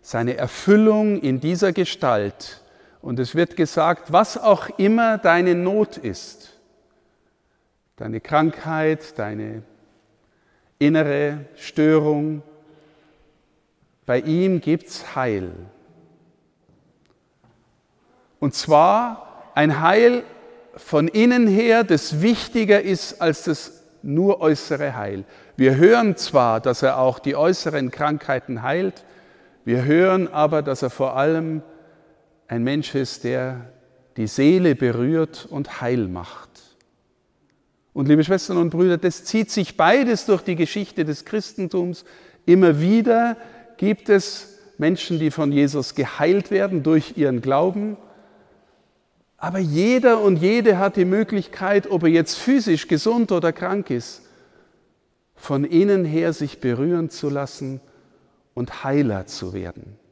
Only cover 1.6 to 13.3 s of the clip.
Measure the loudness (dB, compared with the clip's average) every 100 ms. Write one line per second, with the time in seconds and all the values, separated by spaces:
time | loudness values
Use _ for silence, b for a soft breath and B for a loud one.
1.6 | 0 0 -4 -2 0 0 -2 -8 -20 -20
2.6 | _ b b b -10 -6 -4 -2 -2 0
3.6 | -2 0 0 -2 2 2 2 0 2 2
4.6 | 0 0 2 2 2 0 2 2 2 0
5.6 | 0 0 -2 -4 -10 -10 -14 -20 -20 _
6.6 | _ _ _ _ _ _ _ _ _ _
7.6 | _ _ _ _ -10 -10 -2 0 0 -2
8.6 | -8 -2 -2 -2 -8 -10 -10 -8 -10 -12
9.6 | -18 _ _ _ _ _ _ _ _ _
10.6 | _ _ 0 2 0 -2 -4 -6 -14 -20
11.6 | -12 0 4 4 2 0 -2 -6 -12 -20
12.6 | b b b b b b b